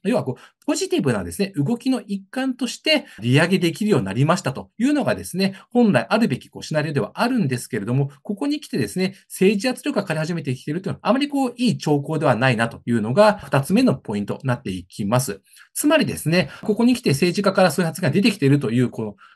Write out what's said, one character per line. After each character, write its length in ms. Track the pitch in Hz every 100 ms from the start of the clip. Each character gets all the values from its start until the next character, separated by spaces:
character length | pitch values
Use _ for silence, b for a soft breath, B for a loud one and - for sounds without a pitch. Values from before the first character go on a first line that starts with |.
要 100 | 190
は 80 | 165
こ 140 | 131 -
う、 260 | - _
ポ 120 | - 320
ジ 120 | 381
テ 100 | 349
ィ 40 |
ブ 100 | 147
な 120 | 110
で 80 | 87
す 100 | 85
ね、 100 | 98 147
動 200 | 139 233
き 140 | 262
の 100 | 254
一 240 | - 196 -
環 240 | - 269
と 140 | 247 240
し 100 | -
て 280 | - 302 - B
利 160 | 117 135
上 120 | 170
げ 100 | 190
で 140 | 170
き 120 | 147
る 60 | 214
よ 60 | 156
う 40 |
に 60 | 95
な 60 |
り 120 | 104
ま 120 | 147 180
し 60 |
た 100 | 135
と 180 | - - _
い 60 | 247
う 60 |
の 100 | 302
が 140 | 175 104
で 80 |
す 120 | 95 175
ね、 200 | 196 190 B
本 220 | 240 233
来 140 | 135 -
あ 100 | 214
る 100 | 226
べ 100 | 107
き 100 | -
こ 120 | 98
う、 20 |
シ 100 | -
ナ 80 | 156
リ 80 | 151
オ 20 |
で 80 | 143
は 100 | 104
あ 120 | - 233
る 140 | 254
ん 80 | 151
で 100 | 123
す 100 | -
け 120 | 113
れ 40 |
ど 100 | 101
も、 160 | 127 139 B
こ 140 | - 202
こ 100 | 285
に 140 | 302
来 80 | -
て 100 | 202
で 80 | 113
す 120 | 185
ね、 160 | 190 B B
政 320 | - 190 208
治 80 | 262
圧 140 | 247
力 120 | 302 233
が 60 |
か 60 | -
か 60 |
り 60 | 156
始 140 | 156
め 80 | 170
て 120 | 139
き 100 | 127
て 60 | -
い 40 |
る 80 | 156
と 60 | 185
い 40 |
う 0 |
の 60 | 135
は、 60 | -
あ 40 |
ま 60 | 262
り 100 | 285
こ 180 | 277 262
う、 80 | 240
い 140 | 240
い 80 | 139
兆 220 | - 147
候 200 | 139 156
で 60 | 151
は 100 | 110
な 140 | 131
い 60 | 113
な 120 | 117
と 120 | - -
い 60 |
う 80 | 117
の 120 | 104
が、 280 | 147 208 196
二 160 | - 139
つ 120 | 135
目 100 | 196
の 140 | 262 139
ポ 180 | -
イ 60 | 104
ン 60 | 101
ト 80 |
に 60 | 107
な 100 | 131
っ 80 | 123
て 80 | 107
い 140 | 92
き 200 | 92 -
ま 140 | 101 123
す。 220 | 135 80 b b b
つ 120 | - 294
ま 100 | 311
り 100 | 170
で 100 | -
す 120 | -
ね、 220 | 175 143 B
こ 140 | - 208
こ 80 |
に 100 | 233
来 60 | 247
て 100 | -
政 240 | 139 180
治 80 | 175
家 100 | 196
か 100 | 190
ら 60 | 185
そ 120 | 151
う 20 |
い 20 | 170
う 20 |
発 120 | 160
言 100 | 165
が 40 |
出 60 | 156
て 100 | 208
き 80 | 202
て 80 | 135
い 40 |
る 100 | 143
と 100 | 120
い 100 | 120
う、 80 | 120
こ 120 | -
の 100 | 107 - b